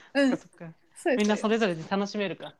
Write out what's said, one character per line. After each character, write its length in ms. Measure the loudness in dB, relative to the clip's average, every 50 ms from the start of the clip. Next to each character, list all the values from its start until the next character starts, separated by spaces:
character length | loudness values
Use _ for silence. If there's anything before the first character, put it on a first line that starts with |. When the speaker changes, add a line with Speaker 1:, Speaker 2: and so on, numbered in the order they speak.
| -20 -4 0
Speaker 1:
う 140 | 2 2
ん。 20 | 2
Speaker 2:
そ 60 | 2
っ 40 | 0
か 80 | -6
そ 0 |
っ 220 | -16 _ -18 -18 -18
か。 40 | -18 _ _ _ _
Speaker 1:
そ 160 | -4 0 0
う 40 | 2
で 20 |
す。 0 |
Speaker 2:
み 80 | 4 4
ん 20 |
な 80 | 2 2
そ 140 | 2 2 0
れ 80 | 2
ぞ 100 | 2 2
れ 80 | 0 -2
で 80 | -4 -4 -4
楽 180 | -2 -2 -2
し 100 | -4 -4
め 120 | -4 -4 -4
る 80 | -6
か。 180 | -8 -12 -16 -18